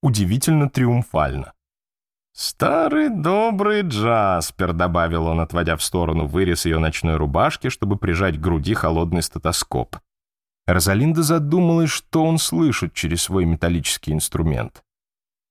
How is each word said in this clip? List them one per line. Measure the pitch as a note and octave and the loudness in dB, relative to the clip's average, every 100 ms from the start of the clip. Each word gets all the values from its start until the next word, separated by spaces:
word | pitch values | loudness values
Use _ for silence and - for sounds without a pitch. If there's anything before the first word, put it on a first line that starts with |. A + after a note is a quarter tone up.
удивительно | C#3+ G#2 F2+ A#2+ - D#3 C#3 | 0 2 2 2 2 2 2
триумфально. | - B2 A#2+ A#2 D#2+ C#2+ C#2 C2 - _ _ _ _ _ _ _ | 2 2 2 0 -2 -2 -2 -8 -16 _ _ _ _ _ _ _
«Старый | - - - - D#4 D#4+ D4+ D4+ | -10 -10 -2 0 2 2 0 0
добрый | G3+ D#3 G3 A3+ G3 G#3 G#3+ | -2 0 0 0 0 0 0
Джаспер», | F#3 G#2+ A2+ A2+ G2 F2 - - F2 | 0 0 2 2 2 0 -2 -2 -2
добавил | E2+ F2 E2+ E2 E2 E2 | 0 0 2 0 0 0
он, | E2 | 0
отводя | E2 E2+ E2 D#2+ | 0 0 0 -2
в | |
сторону | - F2+ E2 D#2+ D2+ | -2 0 0 0 0
вырез | E2+ F#2 E2+ E2+ | 0 2 0 0
её | D#2+ | 0
ночной | D#2+ - E2 D#2+ | 0 0 0 0
рубашки, | D2+ E2+ C#3+ - - | 0 2 0 0 -6
чтобы | - G2+ G2 | -4 -4 -2
прижать | F#2 E2+ F#2+ D2+ | -2 0 0 0
к | |
груди | E2+ E2 D2 | 0 0 0
холодный | G#2+ D#2+ D#2+ E2+ F2 | -2 0 0 0 -2
стетоскоп. | - E2 E2 - - B1 - - - _ _ _ _ _ - | -4 -4 -4 -4 -4 -6 -6 -10 -20 _ _ _ _ _ -2
Розалинда | F2+ F2+ G2 D3+ D#3+ | 0 2 2 2 2
задумалась, | D#3 E3 D3 F3 E3+ E3 D#3 | 2 0 2 2 4 2 2
что | - - D#3+ | -2 -2 0
он | D#3+ D#3+ | 2 0
слышит | - E3 D#3 G#2+ E2+ | 0 0 2 0 -4
через | - D#2+ E2+ | -4 -4 -2
свой | - F#2 F2 | -2 0 2
металлический | E2 E2+ F2 - - - | 0 0 -2 -2 -6 -4
инструмент. | D#2 - - D#2+ B1 A1+ - _ _ _ _ _ _ _ | -4 -2 -2 -2 -2 -6 -12 _ _ _ _ _ _ _